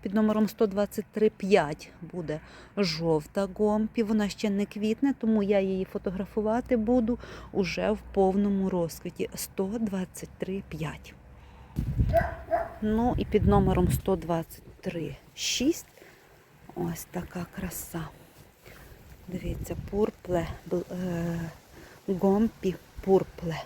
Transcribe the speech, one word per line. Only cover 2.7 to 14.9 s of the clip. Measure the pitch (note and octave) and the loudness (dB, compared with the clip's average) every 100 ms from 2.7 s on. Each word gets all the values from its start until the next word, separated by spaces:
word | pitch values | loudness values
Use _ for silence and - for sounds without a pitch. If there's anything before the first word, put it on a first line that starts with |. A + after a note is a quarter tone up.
| - | -2
жовта | F#3+ D#3 E3 D#3 D3+ - G3 F#3 | 0 0 2 2 0 -4 -4 0
Гомпі. | G#3+ G#3+ G#3+ - | 2 2 0 -2
Вона | G#3 A3 G3+ | 0 2 0
ще | - A3 | -2 -2
не | G3 G3+ | 0 -2
квітне, | G#3 G#3+ A3 C#4 C4 | -2 -2 0 0 0
тому | A3 A3 | 2 2
я | G3 G3+ | 4 2
її | G3 F#3+ F#3 | 2 -2 -4
фотографувати | G3+ - F#3 G3 - G#3 A#3 B3+ B3 | -4 -6 -4 -4 -2 0 0 2 0
буду | G#3+ B3+ A3 A#3+ - - - | 4 4 4 -2 -6 -16 -6
уже | - F3+ - F#3 | -2 -2 0 0
в | G#3 - | 0 -2
повному | - F#3+ F#3+ G3+ G3 F#3+ | 2 4 4 2 2 0
розквіті. | F#3 E3 - F3+ - - - | 0 -2 -4 -12 -6 -8 -6
Сто | - - F#3+ A#3 | -10 -4 -4 -2
двадцять | A3 F#3+ F#3 - - - | -2 -2 -6 -10 -16 -10
три | - F#3+ - | -6 -6 -8
п'ять. | D#3 D3+ C#3 - - - - - - - - - - - E4+ - - - E4 - - | -8 -6 -8 -16 -20 -20 -20 -20 -20 -8 -4 -2 0 4 4 2 -4 -4 -2 -2 -4
Ну | G#3+ A3 A#3+ - | 0 2 2 0
і | - | 0
під | G#3 G3 | 2 6
номером | G3+ F#3+ F#3 F3 | 6 6 4 2
сто | - - F#3+ | 2 0 -2
двадцять | D#3+ E3+ D#3+ - - - | 0 -2 -2 -14 -20 -10
три | F#3+ | -8